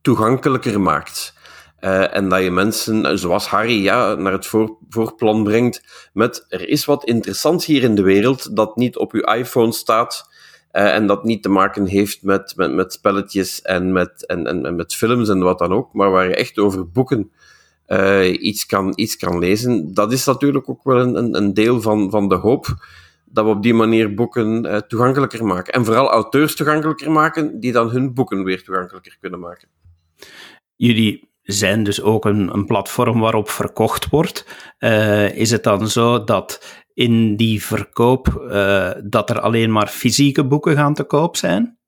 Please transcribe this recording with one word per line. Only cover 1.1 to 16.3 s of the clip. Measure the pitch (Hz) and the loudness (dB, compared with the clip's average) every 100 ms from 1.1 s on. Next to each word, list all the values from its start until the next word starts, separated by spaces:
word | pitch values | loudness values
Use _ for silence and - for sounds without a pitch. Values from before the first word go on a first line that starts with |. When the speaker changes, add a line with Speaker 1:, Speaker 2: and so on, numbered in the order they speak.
| - - _ - - - _ | -14 -14 _ -20 -20 -20 _
Speaker 1:
Eh, | 95 95 95 - | -2 0 0 0
en | 98 | 0
dat | 92 | 0
je | 95 | 2
mensen, | 90 104 107 - 110 69 | 0 0 -2 -2 -2 0
eh, | 92 | -2
zoals | 87 92 - | 0 -2 0
Harry, | 98 117 113 | -2 0 0
ja, | 95 120 101 90 | 2 2 0 -2
naar | 98 | -2
het | 95 - | -4 -2
voor-, | 110 110 - - | 0 0 -4 -8
voorplan | 113 113 - 110 110 | -4 -4 0 0 2
brengt | 104 110 123 - _ - - | 2 2 2 -2 _ -20 -10
met, | 101 123 - _ | 0 0 -2 _
er | 92 87 | -10 -2
is | 147 - | -2 0
wat | 143 - | -2 2
interessants | 117 98 98 151 170 - | -2 -2 -2 0 0 2
hier | 143 | 2
in | 123 104 | 4 4
de | |
wereld | 92 98 117 131 - 107 | 4 4 4 0 -4 -2
dat | 107 - | -2 0
niet | 123 - | -2 -2
op | 104 | -4
uw | 82 - | -2 0
iPhone | 113 123 127 113 | -2 0 2 2
staat, | 110 - 110 - - - _ - _ _ | 0 0 0 0 -6 -16 _ -20 _ _
eh, | 87 101 85 | 0 2 2
en | 104 | 2
dat | 101 | 0
niet | 113 107 | 0 -2
te | 98 | 2
maken | 95 98 - 95 | 2 2 0 0
heeft | 98 101 - | 0 0 -2
met, | 95 98 - - | -2 -2 -2 -4
met, | 85 | 0
met | 73 92 | 0 -2
spelletjes | - 104 98 98 98 92 - | -2 0 0 -2 -4 -4 -6
en | - 92 92 | -4 -2 0
met, | 92 90 - - | 0 -2 -6 -8
en, | 87 64 | -6 -4
en, | 87 67 | -4 -4
en | 85 | -6
met | 82 - | -6 -2
films | 113 123 107 | 0 2 2
en | 95 | 2
wat | 90 90 | 2 2
dan | 87 | 0
ook, | 98 - | -2 -2
maar | - 98 | 0 2
waar | 92 | 4
je | 92 | 2